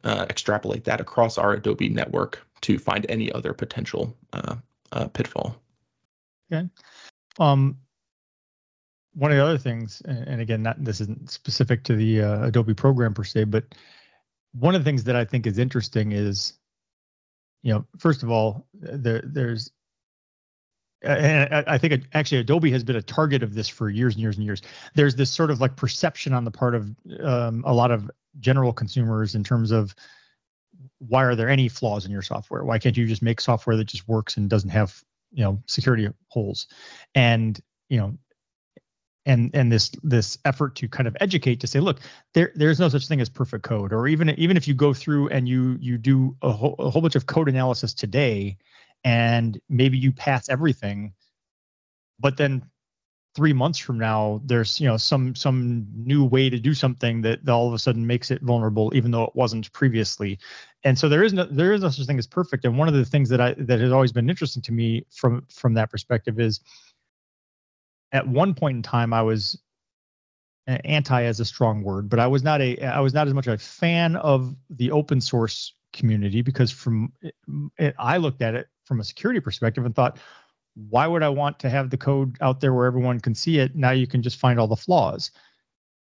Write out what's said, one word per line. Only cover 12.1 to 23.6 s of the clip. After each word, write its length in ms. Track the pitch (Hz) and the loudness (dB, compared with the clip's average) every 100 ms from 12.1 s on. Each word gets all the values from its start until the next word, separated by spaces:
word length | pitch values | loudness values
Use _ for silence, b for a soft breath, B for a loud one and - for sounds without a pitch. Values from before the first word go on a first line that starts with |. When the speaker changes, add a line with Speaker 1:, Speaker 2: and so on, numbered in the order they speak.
| 110 | 2
Speaker 2:
uh, 240 | 104 104 127 | 2 0 0
Adobe 260 | 120 110 | 2 2
program 400 | 104 139 127 117 | 2 2 4 0
per 100 | 101 | -2
se, 200 | 92 113 | -4 -2
but 200 | 107 110 - b b b b b _ _ _ | 0 0 -4 b b b b b _ _ _
one 200 | 123 156 | 0 2
of 100 | 185 | 2
the 60 | 147 | 2
things 140 | 131 | 0
that 120 | 107 120 | 0 0
I 80 | |
think 220 | 110 135 110 | 0 -2 -2
is 140 | 101 | 0
interesting 540 | 127 123 - 113 104 | 0 -2 -2 -2 -2
is, 400 | 104 104 98 - - _ _ _ _ _ _ _ _ _ _ | -2 -2 -4 -8 -12 _ _ _ _ _ _ _ _ _ _
you 120 | 123 | -2
know, 120 | 107 - - | -2 -4 -2
first 240 | 165 135 | 0 0
of 80 | 117 | 0
all, 340 | 113 110 110 - | 0 0 -2 -12
there, 480 | 202 160 143 120 113 | -18 -14 -4 -2 -2
there's, 460 | 127 147 120 113 120 _ _ _ _ _ _ _ _ _ _ _ _ _ - | -4 -4 -4 -4 -10 _ _ _ _ _ _ _ _ _ _ _ _ _ -2
uh, 40 | |
and 440 | 143 151 156 139 | 2 4 4 2
I, 220 | 151 147 139 | 0 0 0
I 20 | |
think 160 | 165 | 2
it, 100 | 135 - | 0 0
actually 260 | 156 143 135 | -2 0 0
Adobe 320 | 113 165 160 | 2 2 2
has 120 | 127 | 0
been 120 | 117 117 | -2 -4
a 80 | |
target 400 | - - 156 135 | -4 -2 0 0
of 100 | 107 | -2
this 160 | 107 | -4